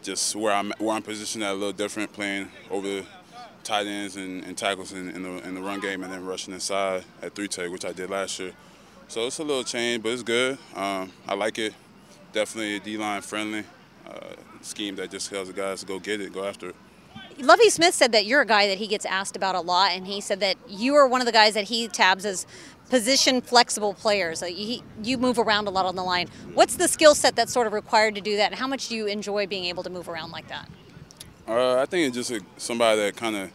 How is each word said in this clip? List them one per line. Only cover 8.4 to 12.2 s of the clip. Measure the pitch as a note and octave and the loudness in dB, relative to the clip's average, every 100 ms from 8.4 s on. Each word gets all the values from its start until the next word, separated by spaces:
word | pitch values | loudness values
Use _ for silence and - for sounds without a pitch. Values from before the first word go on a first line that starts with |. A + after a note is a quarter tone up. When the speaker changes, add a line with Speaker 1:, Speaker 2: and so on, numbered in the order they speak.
| F#2 F2 - - - - - | -10 -12 -20 -20 -20 -20 -12
Speaker 1:
So | - A#2+ | -6 -6
it's | C#3 | -4
a | |
little | D3+ C3+ | -4 -2
change, | A#2 B2 A#2+ A#2+ | -2 -2 -2 -2
but | G#2+ | -2
it's | B2 | -6
good. | A2+ A#2 B2+ C3+ - F#2+ | -2 0 0 -2 -10 -6
Um, | G2 G2 F#2+ - - | -4 -4 -6 -12 -6
I | |
like | G2+ G#2+ A2 | -2 -2 -2
it. | A2 G2+ - - - - | -6 -6 -20 -20 -20 -20